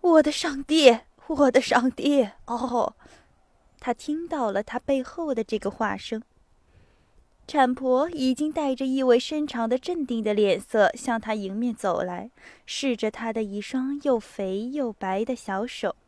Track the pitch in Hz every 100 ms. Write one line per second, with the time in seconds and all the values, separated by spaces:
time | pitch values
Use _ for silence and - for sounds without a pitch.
0 | 370 320 302 294 339 277 277 311 285 226
1 | - _ - 208 285 277 - - 254 -
2 | 285 285 214 - - 233 240 240 - -
3 | - - _ _ _ _ _ _ - 233
4 | - 302 339 320 233 196 214 - - 269
5 | 254 - 320 240 220 214 196 202 214 196
6 | - 113 - _ _ _ _ _ _ _
7 | _ _ _ _ - 302 254 254 262 254
8 | 311 339 254 254 302 311 294 262 269 262
9 | 254 247 - 311 302 240 226 254 - 349
10 | 269 233 214 208 208 190 196 220 196 -
11 | - 226 214 214 196 196 240 220 196 170
12 | 180 180 214 _ - - - - 269 240
13 | 220 - 226 220 214 202 202 262 262 285
14 | 285 247 - - 190 190 233 285 254 208
15 | 190 190 226 254 - 190 233 - 202 -